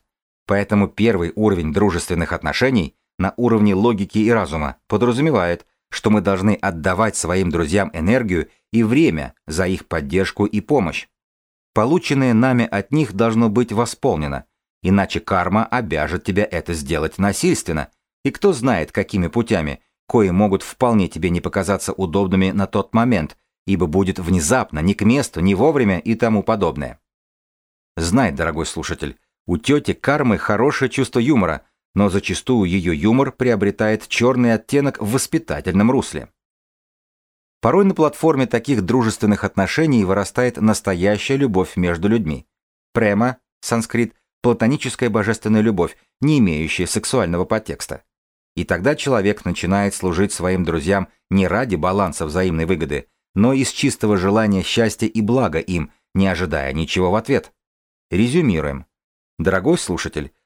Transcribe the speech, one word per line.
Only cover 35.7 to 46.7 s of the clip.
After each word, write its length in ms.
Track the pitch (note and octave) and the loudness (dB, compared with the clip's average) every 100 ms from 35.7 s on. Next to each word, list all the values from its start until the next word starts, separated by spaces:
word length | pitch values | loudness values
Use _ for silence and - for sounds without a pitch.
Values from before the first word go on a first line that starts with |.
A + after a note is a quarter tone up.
| F#2 A2+ | 2 4
русле. 380 | C3 - D2+ A#1+ _ _ _ _ _ _ _ _ _ _ _ _ _ | 2 -2 -8 -12 _ _ _ _ _ _ _ _ _ _ _ _ _
Порой 240 | A2 F3 G3 | 2 4 4
на 80 | |
платформе 520 | E3+ D3+ - D#3+ C3+ B2 | 2 0 2 0 2 0
таких 360 | A#2 C#3 A#2+ | -2 0 -2
дружественных 640 | F2+ B2+ A2 - G#2+ G2+ G2 | 2 2 0 0 0 0 0
отношений 580 | - F#2 - D#3+ B2 | 0 0 0 2 2
вырастает 540 | F#2 G2 G2 - B2 - | 2 0 -2 -2 -2 2
настоящая 800 | A2 G#2 - F2 F#2+ G#2 - C3+ | 0 0 -2 0 0 0 0 0
любовь 400 | C#3 F#2 F2+ - | 2 0 0 0
между 320 | F2 E2 G2+ | -2 0 0
людьми. 360 | A2+ D#2+ C#2 - _ _ _ _ | 0 -2 -6 -12 _ _ _ _
Према, 460 | A#2 G#2+ G2+ B2 B2+ _ _ | -2 0 2 0 -4 _ _
санскрит, 540 | - A#2 A2+ A#2+ A#2 _ _ _ | -4 -4 -2 -2 -4 _ _ _
платоническая 680 | B2 A2+ A2+ D3+ B2+ - A#2+ | 0 2 0 0 -4 -4 -2
божественная 520 | G#2+ G#2 G#2+ G#2+ A2 | 0 0 -2 2 2
любовь, 340 | A2 F#2+ E2+ - _ - | 2 2 -2 -6 _ -2
не 200 | C#3+ D3 | 2 4
имеющая 480 | G2 D2+ D#2+ | 2 0 -2